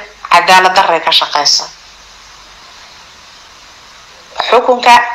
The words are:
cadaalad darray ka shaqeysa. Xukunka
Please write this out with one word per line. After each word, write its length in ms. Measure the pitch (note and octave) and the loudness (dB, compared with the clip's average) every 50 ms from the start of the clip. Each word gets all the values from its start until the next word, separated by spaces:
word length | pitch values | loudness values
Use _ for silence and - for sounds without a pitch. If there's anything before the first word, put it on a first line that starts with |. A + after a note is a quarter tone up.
| - - - - - - | -10 -16 -20 -14 -4 0
cadaalad 420 | - F3 E3+ G3 F#3 F#3 F#3 F#3 F#3 | 0 0 2 4 2 4 2 2 2
darray 240 | G3 F#3 F3+ E3 D#3+ | 0 0 0 -2 -2
ka 100 | - E3 | -2 -2
shaqeysa. 520 | E3 D#3+ D#3 - - D3 C#3+ C#3+ - - - - - - - - - - - - - - - - - - - - - - - - - - - - - - - - - - - - - - - - - - - - - - - - - - - - - - - - - - - - | -2 -2 -2 -4 -4 -4 -2 -2 -4 -4 -6 -10 -16 -20 -20 -20 -20 -20 -20 -20 -20 -20 -20 -20 -20 -20 -20 -20 -20 -20 -20 -20 -20 -20 -20 -20 -20 -20 -20 -20 -20 -20 -20 -20 -20 -20 -20 -20 -20 -20 -20 -20 -20 -20 -20 -20 -20 -20 -20 -20 -20 -20 -20 -14 -12 -10 -4 -2
Xukunka 440 | A3 B3 - B3+ B3 B3 - B3+ A#3+ A#3+ - - | 0 0 0 0 -2 0 2 2 2 2 2 -2